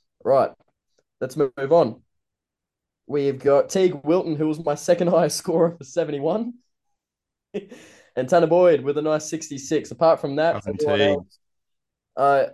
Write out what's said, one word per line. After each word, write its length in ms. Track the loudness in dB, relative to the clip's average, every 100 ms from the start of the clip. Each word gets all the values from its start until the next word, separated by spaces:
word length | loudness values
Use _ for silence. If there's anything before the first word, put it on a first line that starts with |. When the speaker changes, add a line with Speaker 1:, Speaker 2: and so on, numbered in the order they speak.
| _ _
Speaker 1:
Right. 260 | 0 2 2 -4 _ _ _ _ _ -10
Let's 160 | -8 -2
move 160 | -4 -4
on. 460 | 2 4 2 -2 _ _ _ _ _ _ _ _ _ _ -8
We've 320 | -2 -2 0
got 320 | 2 2 2
Teague 300 | 2 0 0
Wilton, 320 | 0 0 0 -2
who 100 | -2
was 140 | -2
my 120 | -4
second 340 | -4 0 0 2
<laughs> 0 |
highest 280 | 2 0 -2
scorer 400 | -2 0 0 -2
for 80 |
seventy-one. 680 | -8 -6 -4 -4 -2 -2 -6 -12
<laughs> 60 | _ _ _ _ _ _ _ _ _ -14 -14 -18 -20 -20 _ -8
And 80 | 0
Tanner 200 | 2 4
Boyd 340 | 4 4 4
with 160 | 0 -4
a 60 |
nice 260 | -2 -4 -4
sixty-six. 640 | -10 -10 -14 -6 -6 -6
Apart 320 | 0 2 2
from 140 | -2 -2
that, 180 | -2
Speaker 2:
Fucking 240 | -2 -6 -4
Speaker 1:
everyone 180 | -2 2
Speaker 2:
Teague. 100 | 2 0
Speaker 1:
else, 200 | -6 _ _ _ _ _ _ _ _ -2
uh, 280 | 2 2 2